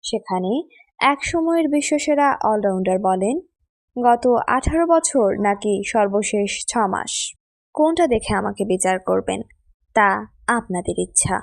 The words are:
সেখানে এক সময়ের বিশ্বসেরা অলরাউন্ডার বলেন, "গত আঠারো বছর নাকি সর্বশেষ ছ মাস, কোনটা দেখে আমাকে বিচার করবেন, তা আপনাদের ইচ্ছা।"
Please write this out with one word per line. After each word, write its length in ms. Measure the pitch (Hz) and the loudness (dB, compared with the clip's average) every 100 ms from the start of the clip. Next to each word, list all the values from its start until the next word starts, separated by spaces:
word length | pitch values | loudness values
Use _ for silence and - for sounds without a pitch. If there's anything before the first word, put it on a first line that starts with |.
| - | -6
সেখানে 560 | 220 - 185 185 247 359 _ _ _ | -8 -4 -4 -2 -4 -6 _ _ _
এক 240 | 269 285 - | 0 0 -2
সময়ের 420 | 339 330 339 311 | -2 0 0 2
বিশ্বসেরা 680 | 294 285 302 311 294 285 - | 0 0 -2 2 2 2 2
অলরাউন্ডার 560 | 208 214 202 185 185 190 | 0 0 0 0 0 0
বলেন, 400 | 196 190 196 294 381 _ _ _ _ - | 0 0 0 -2 -8 _ _ _ _ 0
"গত 240 | 240 240 247 240 - | 2 4 4 2 2
আঠারো 400 | 254 - 320 339 | 0 0 0 4
বছর 520 | 330 330 277 202 202 | 2 2 2 2 2
নাকি 420 | 202 202 208 196 196 | 0 0 -2 -2 -2
সর্বশেষ 800 | 226 202 196 202 214 202 - - | 0 2 0 -2 -2 -2 -4 -4
ছ 40 | 240 | -2
মাস, 560 | 202 - - - - - _ _ _ | 0 -2 -6 -8 -8 -12 _ _ _
কোনটা 340 | - 302 330 330 | 0 2 4 2
দেখে 280 | 226 - 202 | 2 0 -4
আমাকে 300 | 202 202 202 | -4 -4 -2
বিচার 340 | 185 185 185 | 0 0 -2
করবেন, 420 | - 185 - 196 - _ _ _ _ | 0 -2 -2 -6 -8 _ _ _ _
তা 320 | - 202 196 214 _ - | 2 2 2 -6 _ -4
আপনাদের 520 | 233 226 180 180 180 | -4 -2 -6 -4 -6
ইচ্ছা।" 420 | 180 - - 185 | -4 -2 -2 -4